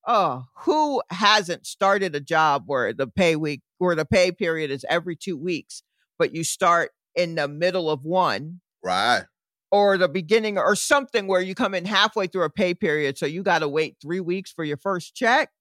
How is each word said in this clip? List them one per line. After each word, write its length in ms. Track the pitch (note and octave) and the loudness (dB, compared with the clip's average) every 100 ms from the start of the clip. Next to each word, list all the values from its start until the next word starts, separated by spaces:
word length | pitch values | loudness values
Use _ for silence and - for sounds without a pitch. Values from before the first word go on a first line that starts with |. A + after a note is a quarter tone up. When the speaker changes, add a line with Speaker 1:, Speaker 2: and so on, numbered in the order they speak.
| - | 2
Speaker 1:
oh, 400 | A3+ E3+ B2+ B2+ - | 2 2 -2 -10 -8
who 440 | - D4+ D4+ C4+ - | 0 2 2 -2 -6
hasn't 560 | F3+ G3+ G#3+ E3+ F3 - | 0 4 4 0 -8 -8
started 480 | - G3 G3 F#3+ D3 | -2 2 2 0 -4
a 40 | |
job 440 | C#3+ D#3+ D#3 C#3+ D#3 | -2 2 2 2 -2
where 260 | C3+ A2 | -2 -2
the 140 | A2+ C3 | -2 -4
pay 280 | F#3 F3 D#3 | 2 2 2
week, 260 | D#3 D3 _ _ | -2 -6 _ _
where 180 | F3+ E3 | 0 0
the 100 | D3+ | 2
pay 260 | G3+ F3+ | 2 2
period 380 | F3 E3+ D#3+ D3+ | 0 -4 -2 -4
is 140 | C3+ - | -6 -2
every 260 | E3+ F3 E3 | -4 -2 -8
two 200 | - D#3 | -8 -6
weeks, 440 | E3+ D#3+ - - _ _ _ _ | -4 -6 -8 -20 _ _ _ _
but 160 | E3 | -2
you 100 | D#3+ | -2
start 480 | D#3+ - F3+ E3+ D#3 _ _ - | -6 0 2 2 0 _ _ -2
in 200 | F3 D#3+ | -2 -2
the 120 | D3 | -4
middle 420 | D3 F3 F#3 D#3+ | 0 0 0 -2
of 140 | D3+ | -4
one? 560 | D3+ F3+ E3+ G#2 D3+ F3+ _ _ | -2 0 0 0 -6 -14 _ _
Speaker 2:
Right. 420 | F#2 F#2 A2 A2+ - _ _ _ _ | -4 0 2 2 -2 _ _ _ _
Speaker 1:
Or 240 | G3+ G3+ G3 | 4 4 4
the 100 | F3+ | 2
beginning 500 | E3 D#3 A3 G#3+ G3 | -2 0 2 2 0
or 180 | D#3+ G3+ | 0 0
something 500 | - C#4+ C#4 A3+ G3 | 2 0 2 -4 0
where 140 | F#3 | 0
you 140 | F#3 | 0
come 180 | F#3+ G3 | -2 -2
in 120 | F#3+ F3+ | -2 0
halfway 400 | G3+ G#3+ G#3+ F#3+ | 2 2 2 -4
through 160 | F#3+ | -2
a 60 | D#3 | -2
pay 240 | - F3+ | 0 -2
period, 420 | F3 F#3+ D3+ C#3+ C3+ | 0 0 0 -2 -2
so 80 | |
you 180 | D3 E3 | -6 -4
gotta 240 | F#3+ E3 D#3 | 0 0 0
wait 280 | D3 D#3 _ | -2 -2 _
three 180 | C#3+ F#3 | -8 -6
weeks 320 | E3+ F#3+ F#3 | -4 -6 -8
for 120 | - | -10
your 120 | D#3 D3 | -8 -4
first 380 | G3 F#3 - | -4 -4 -6
check? 360 | - A#3 C4 D4 _ | -2 2 2 0 _